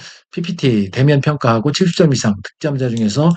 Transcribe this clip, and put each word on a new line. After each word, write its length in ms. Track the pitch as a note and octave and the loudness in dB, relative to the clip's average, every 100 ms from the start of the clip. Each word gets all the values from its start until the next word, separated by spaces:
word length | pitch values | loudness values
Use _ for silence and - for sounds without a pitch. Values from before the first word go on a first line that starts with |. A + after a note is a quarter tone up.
| - - _ | -10 -20 _
피피티 600 | - E3+ F#3 C#3 A2 G2 | -8 -8 -2 0 0 0
대면 280 | G#2 C#3 C#3+ | 2 2 4
평가하고 540 | D3 D3 B2 A2+ B2 | 2 0 0 0 0
칠십 240 | C#3 F#3 - | 0 0 2
점 160 | E3+ | 2
이상 200 | B2+ A2+ G2+ | 2 0 -4
득점자 440 | - - D#3 C#3 C3 | -8 -8 -6 -4 -2
중에서 400 | A#2 A2 G#2 D#3+ | -2 -2 0 0